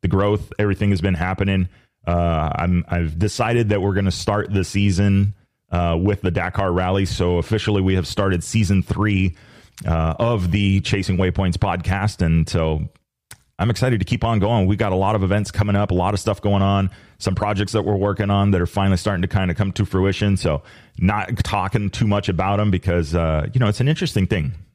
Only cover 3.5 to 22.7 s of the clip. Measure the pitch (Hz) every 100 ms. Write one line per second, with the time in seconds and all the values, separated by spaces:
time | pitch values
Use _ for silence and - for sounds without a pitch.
3.5 | 120 110 104 98 98 98 87 - 104 98
4.5 | 98 90 98 101 90 101 98 98 - _
5.5 | _ _ 87 87 85 95 101 92 85 87
6.5 | - 95 87 92 98 95 - 87 87 82
7.5 | 107 - 104 95 95 82 - 98 90 -
8.5 | 113 98 135 - - 107 98 95 85 -
9.5 | - - - - 82 80 80 117 117 90
10.5 | 101 101 95 - 101 92 92 92 87 95
11.5 | 87 101 90 85 95 104 - 85 82 78
12.5 | 87 80 78 80 _ _ _ _ - _
13.5 | _ 110 107 131 117 92 117 113 113 101
14.5 | 117 92 101 110 92 95 110 95 101 101
15.5 | - 107 101 101 90 90 104 - 101 104
16.5 | 101 98 98 95 - - _ - 92 104
17.5 | 101 101 110 92 101 101 95 101 101 101
18.5 | 95 87 - 98 92 - 95 87 101 92
19.5 | 82 98 - 101 95 95 92 104 95 87
20.5 | 71 - - - - 90 107 - 127 -
21.5 | 104 92 - 101 - 110 101 101 90 95
22.5 | 101 104